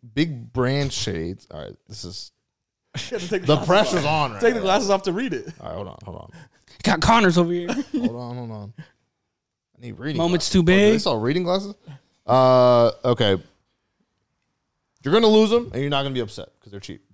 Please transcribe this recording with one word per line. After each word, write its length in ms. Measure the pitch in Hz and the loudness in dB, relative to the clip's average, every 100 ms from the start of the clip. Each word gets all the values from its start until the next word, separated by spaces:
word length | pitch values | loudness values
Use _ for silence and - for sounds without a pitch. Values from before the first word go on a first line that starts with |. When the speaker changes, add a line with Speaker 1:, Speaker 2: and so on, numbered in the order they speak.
| 120 | -8
Speaker 1:
big 380 | 131 165 127 117 | -4 -4 -6 -8
brand 400 | 127 123 139 139 | -4 -2 -2 -4
shades. 540 | - 110 85 85 95 _ | -6 -6 -6 -8 -10 _
All 100 | 78 | -18
right, 120 | 57 - - | -18 -18 -20
this 160 | 107 | -18
is 280 | 87 90 - _ _ _ _ _ _ | -16 -16 -18 _ _ _ _ _ _
Speaker 2:
<laughs> 160 | - - | -14 -10
You 80 | 220 | -10
have 40 | |
to 60 | 175 | -6
take 120 | 196 | -4
the 40 | 180 | 0
Speaker 1:
the 80 | 156 | 0
Speaker 2:
glasses 100 | 165 | 2
Speaker 1:
pressure's 380 | 190 - 180 | 2 2 0
Speaker 2:
off. 200 | 147 156 | -2 -2
Speaker 1:
on 80 | 135 | -2
right 80 | 104 | 0
Speaker 2:
Take 140 | 226 | 0
the 60 | 233 | 0
Speaker 1:
now. 60 | 190 | 0
Speaker 2:
glasses 240 | 202 202 | 0 0
off 120 | 196 | -2
to 80 | 196 | -2
read 200 | 180 254 | -4 -4
it. 160 | 131 131 - | -6 -10 -16
Speaker 1:
All 60 | - | -12
right, 60 | |
hold 140 | 85 - | -12 -12
on, 100 | - | -16
hold 120 | - - | -16 -16
on. 120 | - 170 - _ _ - | -18 -20 -20 _ _ -6
Speaker 3:
Got 160 | 226 170 | -2 0
Connors 380 | - 226 190 170 | 4 6 6 4
over 140 | 170 | 2
here. 160 | 175 175 | -2 -4
<laughs> 240 | 262 - | -6 -6
Speaker 1:
Hold 240 | 233 240 120 | -4 -4 -4
on, 200 | 120 123 | -10 -10
hold 140 | 117 | -10
on. 220 | 107 104 135 - _ _ _ _ _ _ _ _ _ | -12 -14 -18 -20 _ _ _ _ _ _ _ _ _
I 20 | |
need 180 | 120 - | -16 -10
reading 180 | 139 156 | -6 -2
Speaker 3:
Moment's 280 | 170 180 - | 0 0 2
Speaker 1:
glasses. 20 | |
Speaker 3:
too 60 | 190 | 2
Speaker 1:
Fuck, 20 | |
are 140 | 165 190 | 4 4
Speaker 3:
big. 160 | 208 | 4
Speaker 1:
they 40 | 220 | 2
sell 180 | 190 113 | 0 -2
reading 220 | 120 170 | -2 -2
glasses? 300 | 175 196 202 - - 135 _ _ - | -2 -2 -4 -16 -20 -20 _ _ 0
Uh, 640 | 127 127 127 123 120 117 - | 4 6 6 6 6 4 2
okay. 360 | 127 120 107 95 - _ _ _ _ _ _ _ _ _ _ _ _ _ _ _ | -2 0 2 0 -4 _ _ _ _ _ _ _ _ _ _ _ _ _ _ _
You're 100 | 139 | 0
gonna 120 | 214 220 | 4 6
lose 240 | 214 214 | 6 6
'em, 180 | 233 233 | 2 -2
and 80 | 131 | -6
you're 100 | 143 | -4
not 120 | 139 | -2
gonna 120 | 139 | -4
be 60 | 127 | -4
upset 280 | 107 - - _ | -6 -10 -16 _
'cause 100 | - | -20
they're 80 | 98 | -18
cheap. 220 | 95 - _ | -16 -18 _